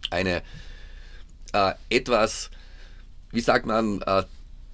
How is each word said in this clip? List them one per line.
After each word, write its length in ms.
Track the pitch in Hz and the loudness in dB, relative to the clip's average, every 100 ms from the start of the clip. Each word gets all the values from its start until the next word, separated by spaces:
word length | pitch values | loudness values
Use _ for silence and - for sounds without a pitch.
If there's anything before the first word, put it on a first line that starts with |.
| - | -4
Eine, 320 | 87 92 85 - - - - - - - - - - - | 0 2 0 -2 -12 -12 -12 -14 -14 -14 -14 -16 -14 -2
äh, 220 | 104 95 - - | 4 4 2 0
etwas, 640 | 123 123 113 110 - - - - - - - - - - | 0 4 4 4 0 -8 -12 -16 -16 -16 -16 -16 -16 -4
wie 100 | 117 | -2
sagt 260 | 120 127 120 | 4 4 4
man, 340 | 110 113 101 | 2 2 0
äh, 220 | - 95 95 - - - - | 4 4 2 -8 -16 -16 -14